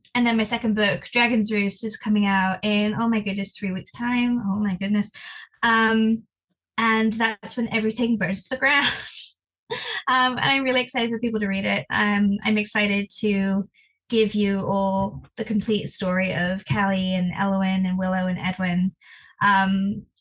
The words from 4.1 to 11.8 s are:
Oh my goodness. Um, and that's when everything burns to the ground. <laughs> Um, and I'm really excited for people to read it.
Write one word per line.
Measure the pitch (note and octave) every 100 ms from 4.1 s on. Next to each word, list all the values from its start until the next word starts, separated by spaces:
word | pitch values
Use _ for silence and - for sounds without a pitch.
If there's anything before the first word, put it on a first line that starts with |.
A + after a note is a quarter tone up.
| B3 A#3+ A#3+
Oh | G3+ G3+
my | G#3 F#3
goodness. | G3 G#3 G3 - - - - _
Um, | A#3 A3+ A3 A3 A3 A3+ - _ _ _ _ -
and | A3+ A3 A3
that's | A3 A3+ G#3+ - -
when | A3+
everything | A3 A3 A3 A#3+ A3
burns | F3 F#3+ -
to | C4
the |
ground. | C4+ C#4+ B3+
<laughs> | - - - - - _ _ - - - - -
Um, | B3+ B3+ B3
and | -
I'm | C#4
really | C4 B3+
excited | B3 C4 A#3
for | A3+
people | A#3 A3
to | G#3
read | F#3+ G3+
it. | G3+